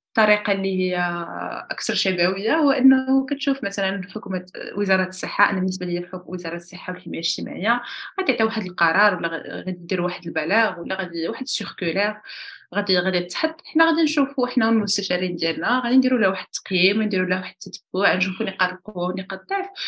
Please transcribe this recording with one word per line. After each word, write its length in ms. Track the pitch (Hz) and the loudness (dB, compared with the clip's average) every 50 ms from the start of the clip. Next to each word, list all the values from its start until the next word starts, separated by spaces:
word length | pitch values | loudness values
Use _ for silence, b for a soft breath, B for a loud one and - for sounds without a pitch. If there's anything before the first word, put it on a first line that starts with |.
| _ _ | _ _
الطريقة 440 | _ 226 214 208 208 208 208 214 202 | _ 2 4 4 4 2 2 0 0
اللي 260 | 196 190 190 190 185 | 0 0 0 0 0
هي 180 | 185 180 180 180 180 175 175 175 170 170 175 175 180 - - - - - | 0 0 0 0 -2 -2 -2 -4 -6 -6 -8 -8 -6 -6 -6 -8 -8 -8
أكثر 240 | - - - - - | -8 -6 -4 -4 -2
شبابية 640 | - - 190 185 175 170 185 196 196 202 226 294 | 0 0 0 2 2 2 0 0 0 0 0 2
هو 140 | 330 302 277 | 4 4 4
أنه 560 | 269 247 254 262 269 262 262 262 269 269 269 | 4 6 8 8 8 8 4 4 2 2 2
كتشوف 380 | - 285 277 - 277 269 269 - | 0 -4 -2 0 -2 -2 0 -2
مثلًا 380 | 196 - - 196 190 202 196 180 - - | -4 -2 -2 -2 -2 -2 -2 -6 -8 -10
حكومة، 320 | - - 190 185 180 180 - - - - - - | -10 -8 -4 -6 -6 -6 -8 -12 -12 -12 -8 -4
وزارة 320 | - 208 190 190 185 180 180 | -2 0 2 2 2 2 0
الصحة، 420 | - - - 180 - - 202 - | -2 -6 -6 -4 2 4 4 4
أنا 80 | 190 185 | 4 2
بالنسبة 280 | 185 190 185 - 180 | 0 0 -2 -2 -4
لي 120 | 175 175 175 | -2 -2 -2
الحك-، 300 | 175 - - 175 - - | -4 -6 -8 -10 -10 -8
وزارة 280 | 185 175 175 165 165 | -10 -8 -6 -6 -8
الصحة 360 | 175 - - - 175 - - 180 | -6 -8 -10 -12 -10 -10 -10 -10
والحماية 280 | - - 170 165 165 | -8 -8 -8 -8 -6
الاجتماعية 600 | 170 - - - 170 - - 170 185 214 240 254 B B B B B B B - | -4 -4 -4 -4 -6 -8 -6 -2 0 0 0 0 B B B B B B B -2
غادي 120 | 370 359 247 | 0 0 2
تعطي 120 | - 220 | 2 2
واحد 180 | 214 - - 180 | 0 0 -2 -6
القرار 540 | 180 180 - 175 165 160 190 214 208 185 | -6 0 2 2 4 4 6 4 4 4
ولا 120 | 170 175 165 | 2 -2 -4
غ-، 220 | 165 - - - | -4 -4 -8 -8
غادي 220 | 175 180 175 185 185 | -10 -8 -6 -6 -6
دير 280 | 175 170 170 185 175 | -6 -4 -4 -2 -2
واحد 260 | 175 175 175 - - | 0 -2 -4 -4 -8
البلاغ 540 | 175 151 160 151 160 196 226 226 202 175 170 | -6 -4 -4 -2 2 2 2 2 2 0 -4
ولا 140 | 170 170 190 | -6 -6 -4
غادي 340 | 185 185 170 170 165 160 180 | -4 -4 -6 -4 -4 -4 -4
واحد 140 | 233 - 254 | -4 -6 -6
السيركولير 720 | - - - 185 - - - 180 170 160 190 202 214 208 - B B B B B B B B B B 175 | -6 -6 -6 -6 -8 -6 -4 -4 -2 0 0 0 0 -2 -6 B B B B B B B B B B -4
غادي، 240 | 202 190 - 185 180 | -4 0 2 2 2
غادي 220 | 180 190 185 175 | 2 2 0 0
تحط، 400 | 175 180 - - - 311 - - _ | -2 -2 -2 -2 -2 -2 -2 -6 _
حنا 220 | - - 311 330 | -2 2 4 4
غادي 160 | 330 302 320 330 | 4 4 4 2
نشوفوا 440 | 294 - 302 277 277 - - 247 | 2 4 2 2 2 2 0 -2
حنا 220 | 247 - 247 220 226 | 2 2 2 4 4
المستشارين 680 | 226 220 202 190 - - 185 - 185 180 185 180 175 | 4 4 2 2 -2 -2 -2 -2 -2 -2 -2 -2 -2
ديالنا 460 | - 165 165 160 160 165 196 247 262 247 | -2 -2 -2 -2 -2 0 0 0 0 2
غادي 120 | 233 254 | 4 6
نديروا 220 | 262 247 254 262 226 | 6 6 6 4 4
له 100 | 208 190 | 4 2
واحد 180 | 190 190 - | 2 0 -6
التقييم، 560 | - - - - - 190 175 180 190 208 220 214 | -10 -12 -12 -6 -2 2 4 4 4 4 4 2
نديروا 240 | 208 196 185 180 | 2 2 0 2
له 100 | 175 185 | 2 0
واحد 180 | 185 185 - - | -2 -2 -6 -12
التتبع، 600 | _ - - - - - _ - 185 202 180 180 | _ -14 -14 -14 -14 -14 _ -2 2 4 4 4
نشوفوا 320 | 190 190 190 180 - - | 4 0 -2 -2 -4 -4
نقاط 260 | 190 190 - 185 180 180 | -4 0 0 -2 -2 -2
القوة 360 | - - - 214 180 175 180 | -6 -12 -10 -6 -4 -2 -2
ونقاط 320 | 185 185 185 - 190 190 | -2 -4 -6 -6 -10 -10
الضعف. 260 | - - 381 392 381 - B B B | -6 -6 -4 -4 -4 -6 B B B